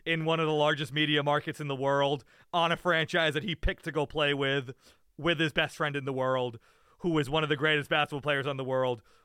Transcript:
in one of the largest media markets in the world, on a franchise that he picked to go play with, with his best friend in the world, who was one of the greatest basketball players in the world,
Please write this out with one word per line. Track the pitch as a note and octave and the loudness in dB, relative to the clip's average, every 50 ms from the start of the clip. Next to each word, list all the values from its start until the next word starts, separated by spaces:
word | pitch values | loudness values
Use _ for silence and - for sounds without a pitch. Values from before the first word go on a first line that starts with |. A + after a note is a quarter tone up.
| - | -4
in | E3+ E3 E3 D#3 | -2 -2 0 0
one | D#3+ E3 D#3+ | 0 0 2
of | D#3+ D#3 | 2 0
the | D#3 | 2
largest | D3+ D3 D3+ D#3 C#3 D3+ A2 C3 | 2 2 2 2 0 -4 -4 -2
media | D3+ D3+ D3+ D3+ D3 C#3+ | 0 0 2 2 2 2
markets | D3 D3 D3 - E3 D3 - | 2 0 0 0 -4 -8 -8
in | D3+ C#3+ | -6 -6
the | C#3 | -4
world, | B2+ C3+ C#3 C#3 C#3 C#3 C#3+ D3 C#3 - _ - - - _ - | -2 0 2 2 4 2 2 0 -2 -6 _ -20 -20 -10 _ 0
on | F3 E3 E3 | 0 2 2
a | E3 - | 0 0
franchise | - F3+ E3+ D#3+ D#3+ - - F3 E3 D#3 C#3 | 0 2 2 2 2 0 0 0 2 2 0
that | D#3 E3 | -2 -4
he | G#3+ D#3+ | -4 -4
picked | - - - F#3+ - - | -2 -2 -4 -4 -4 -6
to | E3 | -6
go | C#3 D#3 D3 | -2 -2 -2
play | - - D#3 D3 C#3+ C#3+ | -2 0 0 0 0 2
with, | C#3 C#3 C3+ C3+ C#3+ C3 A#2+ B2 _ _ - - _ _ _ _ - | 2 0 0 0 0 -2 -6 -10 _ _ -20 -20 _ _ _ _ -4
with | C#3+ E3 E3+ D3 | 0 0 0 2
his | E3 D3+ - | 0 0 0
best | E3 D#3+ C#3+ - - | 0 -2 -2 -2 -4
friend | E3 D3 C#3+ | -4 -2 -2
in | C#3+ C3+ | -4 -4
the | C#3 C3+ | -4 -2
world, | B2+ B2+ C3 C3 C3 B2+ B2 A2+ A2+ _ _ _ _ _ _ _ _ | -2 0 0 0 0 0 -2 -6 -10 _ _ _ _ _ _ _ _
who | - F3+ | -2 0
was | D#3+ D#3 C#3+ B2 | 2 2 2 2
one | D3 D#3+ D#3 | 2 0 2
of | C#3+ | 2
the | D3+ | 0
greatest | B2 D3 D#3+ D3+ D3 C3+ - | 2 2 2 2 2 0 0
basketball | E3+ D3+ D3 - D3+ C#3 | 0 0 0 0 -2 -4
players | A#2+ D3 D3 C#3+ D3 | -2 -2 0 0 0
in | D3+ C#3 C3+ | -2 -4 -4
the | C3+ | -4
world, | B2+ C3 C3 C3 B2+ B2 A#2 - _ _ _ _ | -2 0 0 0 0 0 -2 -6 _ _ _ _